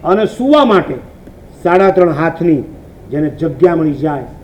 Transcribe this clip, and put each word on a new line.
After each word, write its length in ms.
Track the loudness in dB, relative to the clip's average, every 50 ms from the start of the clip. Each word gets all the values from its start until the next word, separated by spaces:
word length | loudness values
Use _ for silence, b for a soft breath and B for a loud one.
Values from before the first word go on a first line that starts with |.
| 0
અને 220 | 0 0 0 0
સૂવા 400 | -2 -4 -4 0 2 4 4 4
માટે 300 | 4 2 2 2 -2 -10 -12 -12 -18 -20 -20 -20 -20 -20 -20 -20 -20 -20 -6 -2
સાડા 260 | 2 2 4 4 4
ત્રણ 200 | 4 4 2 2
હાથની 540 | 2 0 -2 -2 -2 0 0 0 0 0 -2 -8 -16 -20 -20 -20 -20 -20 -14 -8
જેને 180 | -6 -4 -4 -4
જગ્યા 460 | -4 -4 -6 -6 0 0 0 2 2
મળી 180 | 0 0 -2 -2
જાય. 300 | -2 -4 -4 -4 -6 -8 -12 -18 -20